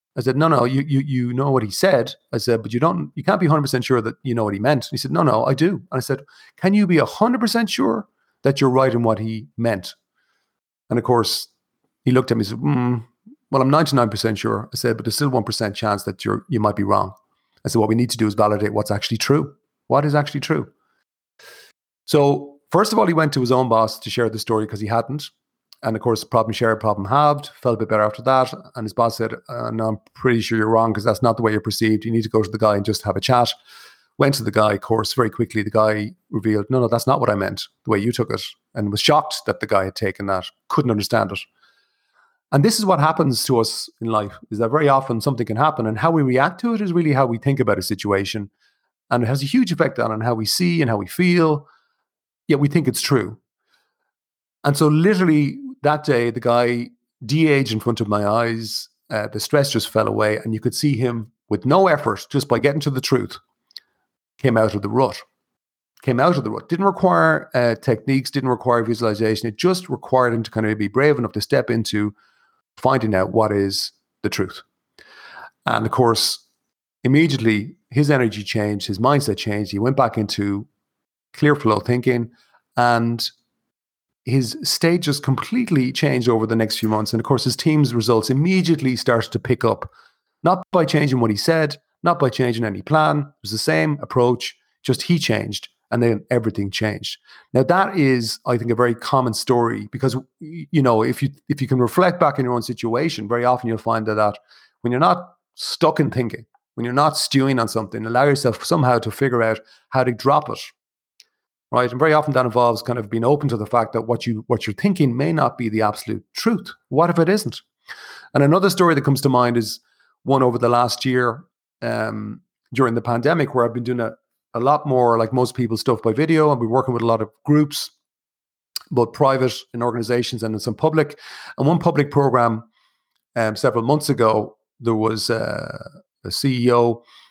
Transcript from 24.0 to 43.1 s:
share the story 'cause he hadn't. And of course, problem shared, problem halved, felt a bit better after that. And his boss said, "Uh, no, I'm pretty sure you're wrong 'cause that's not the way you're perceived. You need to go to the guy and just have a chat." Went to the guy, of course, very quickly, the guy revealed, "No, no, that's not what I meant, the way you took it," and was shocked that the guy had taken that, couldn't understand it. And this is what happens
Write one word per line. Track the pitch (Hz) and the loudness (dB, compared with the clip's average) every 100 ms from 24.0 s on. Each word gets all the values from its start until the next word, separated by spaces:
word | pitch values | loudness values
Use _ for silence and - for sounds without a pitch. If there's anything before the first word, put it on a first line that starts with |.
| 110 | -8
share | 127 113 | -2 -2
the | 110 | -2
story | - 110 107 | -2 -2 -2
'cause | 101 | -6
he | 104 | -4
hadn't. | 117 117 147 - _ _ _ _ - | -2 -4 -8 -12 _ _ _ _ -10
And | 113 110 | -6 -4
of | |
course, | 120 110 - | -2 -2 -2
problem | 117 113 | -2 -2
shared, | 107 113 110 | -2 0 0
problem | 110 101 98 | -2 -2 -2
halved, | 139 147 143 - - | 0 2 0 -6 -6
felt | 127 110 | -2 -2
a | |
bit | 110 | -2
better | 110 | 0
after | 107 - | 0 -2
that. | 120 131 127 - - 123 | 0 2 0 -4 -16 -12
And | |
his | 107 | -8
boss | - 117 - | -2 -2 -2
said, | 113 - - | -6 -8 -12
"Uh, | 120 117 | -10 -8
no, | 113 110 | -4 -4
I'm | 107 _ | -4 _
pretty | - 131 117 | -4 0 0
sure | 101 113 | 0 0
you're | 107 | 2
wrong | 113 113 | 2 2
'cause | 107 110 | 0 -2
that's | 101 | 0
not | 120 113 | 0 2
the | |
way | 110 | 0
you're | 107 | 0
perceived. | 107 - 110 107 | -4 -2 0 0
You | 117 | 0
need | 113 | -2
to | 110 | 0
go | 110 | 0
to | 104 | -2
the | 107 | 0
guy | 107 101 | 2 2
and | |
just | 101 104 | 0 -4
have | 104 - | -4 -4
a | |
chat." | - 123 120 - _ - - _ _ - | 2 2 2 -4 _ -20 -20 _ _ 0
Went | 139 | 0
to | 139 | 0
the | 110 | -2
guy, | 110 107 | 2 2
of | 98 | 2
course, | - 113 107 | -2 -2 -2
very | 127 113 | -2 -2
quickly, | - 117 110 | -2 -4 -4
the | 104 | -2
guy | 110 110 107 104 - _ | 2 2 0 -4 -10 _
revealed, | 110 110 107 101 | -4 0 0 0
"No, | 131 | 0
no, | 117 | 2
that's | 117 - | 0 0
not | 143 | 0
what | 120 | 2
I | 101 | 0
meant, | 98 101 - _ - | -2 -6 -12 _ -2
the | |
way | 104 | -2
you | 110 | 0
took | 117 - | -2 -4
it," | 104 - - _ - | -6 -10 -18 _ -6
and | 104 | -4
was | 104 | -2
shocked | - 147 - - - | 0 0 -2 -6 -6
that | - | -6
the | 110 | -2
guy | 101 95 | -2 -2
had | - | -6
taken | 101 - 98 | -8 -6 -6
that, | 92 - _ - | -6 -6 _ -6
couldn't | - 131 | -2 0
understand | 104 98 113 101 | -2 -2 -2 -2
it. | 98 - _ _ _ _ _ _ _ _ _ - | -6 -12 _ _ _ _ _ _ _ _ _ -2
And | 143 190 | 2 2
this | 220 | 2
is | 202 | 2
what | 170 | 2
happens | 156 | 2